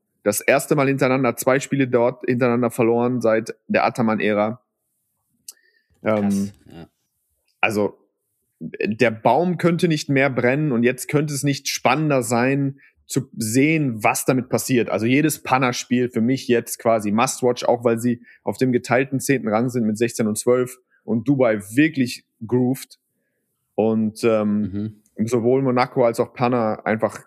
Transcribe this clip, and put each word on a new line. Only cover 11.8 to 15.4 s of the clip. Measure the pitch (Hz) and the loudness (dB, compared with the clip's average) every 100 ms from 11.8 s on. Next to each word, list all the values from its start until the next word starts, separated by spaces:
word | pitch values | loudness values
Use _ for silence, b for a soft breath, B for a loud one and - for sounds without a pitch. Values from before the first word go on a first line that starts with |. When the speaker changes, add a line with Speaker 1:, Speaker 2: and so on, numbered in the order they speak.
| 117 139 156 135 | 0 2 2 0
Speaker 1:
sein, | 117 117 127 139 139 135 b b _ | 0 0 2 0 -2 -6 b b _
zu | - 117 - | -6 -6 -6
sehen, | 110 120 147 160 139 110 | -2 2 2 2 0 0
was | 113 127 | 0 0
damit | - 131 - | 0 -2 0
passiert. | 117 - 123 104 | -4 0 0 0
Also | 98 | 0
jedes | 110 135 156 - | 2 2 2 -2